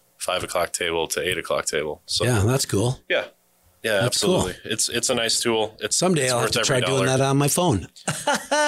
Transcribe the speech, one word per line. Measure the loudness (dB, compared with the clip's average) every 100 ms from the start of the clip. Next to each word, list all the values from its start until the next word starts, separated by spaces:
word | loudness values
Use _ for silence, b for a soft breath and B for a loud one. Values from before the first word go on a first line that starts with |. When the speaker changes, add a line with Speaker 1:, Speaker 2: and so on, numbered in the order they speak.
| _ _
Speaker 1:
five | -4 -4
o'clock | -2 -2 -2
table | -2 -2 -2 -2
to | -2
eight | -2 -4
o'clock | -2 -4 -2
table. | -4 -4 -10 -8
So | -2 0
Speaker 2:
Yeah, | 2 2
that's | 0 0
cool. | 0 0 -4 -4
Speaker 1:
Yeah. | -4 -4 -14 _ _ _ _
Yeah, | -2 0
Speaker 2:
That's | 0 0
cool. | 2 2
Speaker 1:
absolutely. | 0 -6 -6
It's, | -4 -2
it's | -2 -2
a |
nice | 0 0 0
tool. | 2 2 0 -4
It's, | -4 0
Speaker 2:
Someday | 2 2
Speaker 1:
it's | 2
Speaker 2:
I'll | 0
have | 0
Speaker 1:
worth |
Speaker 2:
to | 0
Speaker 1:
every | 2
Speaker 2:
try | 2
doing | 2 2 2
Speaker 1:
dollar. | 2
Speaker 2:
that |
on | 2 4
my | 2
phone. | 2 2 2 -2 -10 -8
<laughs> | -2 0 0 0 2